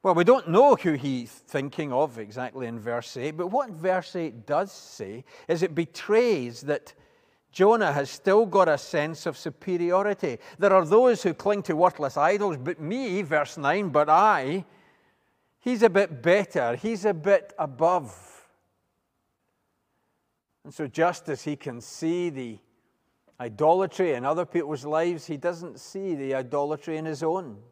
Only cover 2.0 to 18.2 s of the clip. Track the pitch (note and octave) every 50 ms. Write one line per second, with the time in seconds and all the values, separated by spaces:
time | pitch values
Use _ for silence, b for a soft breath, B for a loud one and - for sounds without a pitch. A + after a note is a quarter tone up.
2 | D3+ D3 A#2 A2+ G#2+ G#2 G#2+ B2+ B2+ A#2+ - C3 B2+ A2+ A#2 A#2 G#2 A#2+ A#2 A#2+
3 | A#2 - - C3 B2 D#3 D#3 D#3+ F3 F#3 G3+ C#4 C#4 A#3 F#3 D#3 E3 F#3 F#3 F#3
4 | E3+ - - F3+ E3 D3+ G#2+ A#2+ G#2 - C#3+ D#3+ G3+ G3 - - - - - -
5 | G#2+ F#2+ G#2 A#2+ C3 B B B B B E3+ D#3+ F3+ F3 D3+ D#3 E3+ D#3 _ -
6 | - - G#3 A3+ B3 A#3+ G#3 D3 B2 A#2+ A#2 A#2 - C#3 D3 - _ - - b
7 | b b b b b b b b b b _ - F#3 G#3 A3+ A3+ G#3 D#3+ C#3+ D3
8 | C#3 C3+ - - _ F#3+ F#3+ G#3+ A#3 G3 E3 G3 F#3 E3 D3+ C#3 - - - D#3
9 | D3 D#3 D#3+ - - F3 C#3+ - - E3 C#3 _ - F#3+ F#3 E3+ F3 E3+ F3+ F#3+
10 | G3+ G#3 G3+ - - D3+ A#2+ - B B B B F#3 G3+ F#3+ F#3+ E3+ D3+ F#3+ A3+
11 | B3+ B3+ A#3 - - F3+ D#3+ - - G3+ G#3 G3+ - - D#3+ D3+ F3 F3+ - -
12 | D3+ C3+ - D3 C#3+ E3+ G3+ G3+ G#3 G3 D#3+ C3 B2 D#3 F3+ - D#3 D#3 G#3+ C4
13 | C4+ A3 F3+ G3+ G3 C#3 D#3 D3+ C#3+ - - E3+ C#3+ C#3 D#3+ G3+ G#3 F3+ C3+ D3+
14 | D3 D3 D#3 F3 G3+ A3 G3+ D#3 C3 C3+ D#3+ F#3+ F3 b b b b b b b
15 | b b b b b b b b b b b _ _ B3 B3+ G#3+ A#3 A3+ E3 G3
16 | G3+ - D#3+ A#2+ A2+ E3+ F3+ G#3 G3 - - D#3+ B2 A#2 A#2+ A#2+ - A3 A3+ G3
17 | F#3 G#3+ G3 D#3+ D3 G3 G3+ F3+ - - - - D#3+ C#3+ C3 A#2 D#3+ E3+ F3+ F3
18 | C#3+ A2 F#2+ -